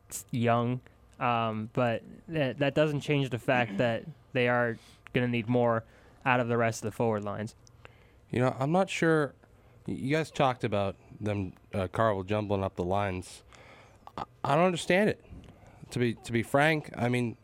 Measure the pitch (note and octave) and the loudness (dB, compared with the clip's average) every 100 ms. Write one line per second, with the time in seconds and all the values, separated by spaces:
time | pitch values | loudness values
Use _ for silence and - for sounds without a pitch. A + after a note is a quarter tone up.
0 | - - - B2 A#2 A#2 A#2+ B2+ - - | -16 -14 -6 0 4 4 2 -4 -8 -20
1 | - - B2+ A#2 A2+ A2 A2 - B2 A2 | -20 -4 0 0 0 -4 -4 0 0 0
2 | - - - D#3+ C3 A#2 C#3 D3+ D#3 C#3+ | -6 -20 -8 -2 -2 0 0 2 2 0
3 | - C#3+ C3 A#2 - B2 A#2 G2 B2 A2+ | 0 0 0 -2 2 2 2 0 0 0
4 | D#3+ - - C3 B2 A#2+ A#2+ A2+ - - | -6 -18 -6 0 2 2 0 -4 -12 -20
5 | - B2+ B2 A#2+ A2 B2 A#2+ A2+ - - | -4 -2 0 0 0 2 4 2 -2 -20
6 | - - C3+ B2+ A#2 A#2 A#2 A2 A2 - | -20 -6 0 2 2 2 0 -2 -8 -2
7 | A#2 G#2+ G2+ G2+ A2 - - - - - | -2 0 -4 -8 -10 -12 -20 -20 -20 -20
8 | - - - A#2 B2+ A#2 C#3 F3+ F#3+ - | -20 -20 -6 0 0 0 0 0 0 0
9 | E3 D#3+ C#3+ - - - - - - D#2+ | 2 2 0 -6 -20 -20 -20 -16 -10 -6
10 | C3 D#3 D3+ - C3+ B2 A2+ G2+ G2 - | -2 -2 -2 0 0 2 -2 0 -2 -6
11 | - - G#2+ G2+ F#2 - - G2+ F#2 - | -18 -8 -4 -2 -4 -8 -8 -4 -4 0
12 | A2+ G2 F#2 G#2+ G2+ G2 F#2+ - F2+ G2 | 0 0 -2 -2 0 -2 -2 -2 -2 0
13 | G2+ F#2 - - - - - - - - | 0 -4 -8 -18 -20 -20 -20 -20 -20 -20
14 | - - - - - D3 F#3 E3+ - F3+ | -16 -12 -12 -8 0 2 2 0 0 2
15 | G#3 - - - - - - - - A#2+ | 2 -2 -10 -20 -20 -20 -20 -20 -8 -2
16 | A#2+ A2 - A#2 G#2+ C#3 D3+ D#3 - - | -2 -2 -4 -4 2 4 4 2 -4 -4
17 | A#2+ B2 A#2+ - | 0 0 -2 -6